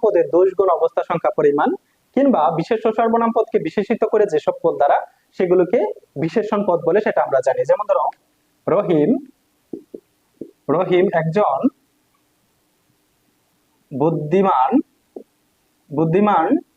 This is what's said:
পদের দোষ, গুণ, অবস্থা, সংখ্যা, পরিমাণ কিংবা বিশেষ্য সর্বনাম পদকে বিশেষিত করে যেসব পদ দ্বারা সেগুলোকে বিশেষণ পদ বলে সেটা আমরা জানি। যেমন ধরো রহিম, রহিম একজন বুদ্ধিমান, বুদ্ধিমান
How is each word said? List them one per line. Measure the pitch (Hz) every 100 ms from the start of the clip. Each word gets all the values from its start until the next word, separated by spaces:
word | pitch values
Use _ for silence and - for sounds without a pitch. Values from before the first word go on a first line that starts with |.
পদের | 220 175 156
দোষ, | 170 190 185
গুণ, | 190
অবস্থা, | 175 165 - 175
সংখ্যা, | 170 156 -
পরিমাণ | 147 143 185 370 _ _ _
কিংবা | - 277 196 156
বিশেষ্য | 165 165 220 226 220
সর্বনাম | 233 233 233 233
পদকে | 220 214
বিশেষিত | 165 - 196 226
করে | 220 214 202
যেসব | 156 - 175
পদ | 170 143
দ্বারা | 143 208 - _ _ -
সেগুলোকে | 185 185 175 240 415 - _ -
বিশেষণ | 160 226 208 208 202
পদ | 170 170
বলে | 185
সেটা | 214 202 151
আমরা | 135 135
জানি। | 127
যেমন | 135 196 -
ধরো | 587 - - _ _ _ _ -
রহিম, | 165 175 160 151 277 302 _ _ _ _ - - - _ _ _ - - _ -
রহিম | 147 180 180 196
একজন | 185 160 165 202 139 226 - _ _ _ _ _ _ _ _ _ _ _ _ _ _ _ _ _ _ _ _ -
বুদ্ধিমান, | 135 151 156 151 180 196 151 131 269 - _ _ - - _ _ _ _ _ -
বুদ্ধিমান | 143 160 170 208 190 160 311 -